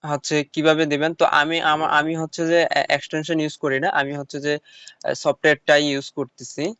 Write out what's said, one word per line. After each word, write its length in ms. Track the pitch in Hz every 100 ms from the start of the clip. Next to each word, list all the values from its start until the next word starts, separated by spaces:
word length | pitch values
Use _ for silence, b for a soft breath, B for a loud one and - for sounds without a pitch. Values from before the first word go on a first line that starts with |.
হচ্ছে 400 | 151 147 - 151
কিভাবে 420 | 143 - 156 156 156
দিবেন? 280 | 143 156
তো 120 | 165 165
আমি, 360 | - 147 165
আমা-, 280 | 160 151 156
আমি 260 | 151 156 165
হচ্ছে 320 | 160 - 165
যে 120 | 170
এ-, 260 | 165 143 -
এক্সটেনশন 500 | 143 - 156 156 165
ইউজ 180 | 151 -
করি 220 | 147 135
না, 100 | 143
আমি 240 | 143 139
হচ্ছে 260 | 143 143 147
যে, 140 | 143 147 B B B B
আহ, 100 | -
সফটওয়্যারটাই 680 | 139 156 135 156 147 - 147 147
ইউজ 260 | 139 -
করতেছি। 640 | - 131 _ 123 - 165 226